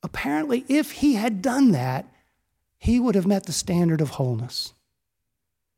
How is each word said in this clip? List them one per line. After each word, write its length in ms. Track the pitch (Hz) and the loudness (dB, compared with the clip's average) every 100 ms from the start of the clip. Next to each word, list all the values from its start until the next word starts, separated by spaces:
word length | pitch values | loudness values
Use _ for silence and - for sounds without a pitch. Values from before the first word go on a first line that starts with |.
Apparently, 600 | - - - 302 311 247 262 | -10 -8 -4 -4 0 -2 0
if 240 | 277 - | -2 0
he 220 | - 294 | 0 2
had 280 | 233 233 202 | 2 0 -2
done 300 | 254 247 269 | -2 4 4
that, 400 | 156 127 131 - _ _ _ _ _ _ _ | 4 0 -4 -8 _ _ _ _ _ _ _
he 200 | - 240 | 0 2
would 160 | 247 | 2
have 120 | 196 185 | 2 2
met 180 | 202 | 0
the 80 | 190 | -2
standard 480 | 151 - 175 175 160 | -8 -2 0 2 2
of 100 | 147 | -2
wholeness. 640 | - 127 117 123 - - _ _ _ _ _ _ _ _ _ _ | -2 -2 -2 -6 -8 -10 _ _ _ _ _ _ _ _ _ _